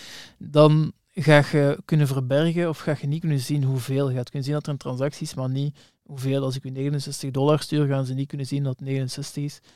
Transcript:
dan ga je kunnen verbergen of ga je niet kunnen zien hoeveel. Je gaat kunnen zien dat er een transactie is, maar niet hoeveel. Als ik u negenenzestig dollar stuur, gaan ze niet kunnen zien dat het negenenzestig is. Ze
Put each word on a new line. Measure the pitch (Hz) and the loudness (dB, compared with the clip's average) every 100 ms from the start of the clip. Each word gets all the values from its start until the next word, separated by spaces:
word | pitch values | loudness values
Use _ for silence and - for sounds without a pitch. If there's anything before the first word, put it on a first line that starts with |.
| - - - _ | -20 -20 -20 _
dan | 160 143 151 156 156 - _ | 0 6 8 6 2 -6 _
ga | - 151 147 | 0 6 6
je | 139 151 143 147 | 6 2 2 0
kunnen | - 156 139 | 0 2 2
verbergen | 135 123 139 165 170 175 | 0 0 2 2 0 -2
of | 147 | -2
ga | - 143 | -4 -2
je | 139 | -2
niet | 160 | -2
kunnen | 165 139 | 0 -2
zien | 123 147 | 0 0
hoeveel. | 135 131 117 135 139 | 0 -2 -2 -2 0
Je | 123 | -2
gaat | 120 | -6
kunnen | 143 | -6
zien | 131 147 | -4 -4
dat | 147 | -4
er | |
een | 139 | -8
transactie | 135 127 143 - 156 | -8 -4 -4 -4 -10
is, | |
maar | 131 131 | -6 -4
niet | 131 143 - _ _ | -2 -4 -6 _ _
hoeveel. | _ 139 131 139 | _ -6 -2 -2
Als | 131 135 | -2 -6
ik | |
u | 131 | -8
negenenzestig | 131 139 147 143 139 139 | -6 -4 -4 -6 -8 -6
dollar | 131 143 151 | 0 2 2
stuur, | - 151 139 | 2 0 2
gaan | 139 131 | 0 -2
ze | |
niet | 131 139 | -4 -6
kunnen | 143 131 | -8 -6
zien | 143 | -4
dat | 139 127 | -4 -4
het | 135 | -4
negenenzestig | 135 127 - 139 147 | -4 -4 -6 -8 -8
is. | 143 | -8
Ze | - _ | -10 _